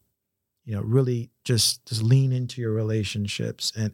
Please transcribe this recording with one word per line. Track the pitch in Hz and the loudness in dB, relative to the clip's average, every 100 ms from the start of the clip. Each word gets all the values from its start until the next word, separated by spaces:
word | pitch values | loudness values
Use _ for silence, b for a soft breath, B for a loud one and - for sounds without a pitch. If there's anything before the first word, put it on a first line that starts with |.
| _ _ _ _ _ _ | _ _ _ _ _ _
you | - | -8
know, | 101 | -4
really | 107 127 127 120 120 _ | 2 2 2 -2 -6 _
just, | - 117 - - - | 0 2 2 -2 -6
just | 110 | -2
lean | 110 135 135 | 4 4 4
into | 127 123 127 | 0 -4 -4
your | 113 | -2
relationships, | 110 110 110 101 107 101 - 113 - - 110 | -2 0 0 -2 -4 -4 -4 -6 -6 -6 -2
and, | 107 | -4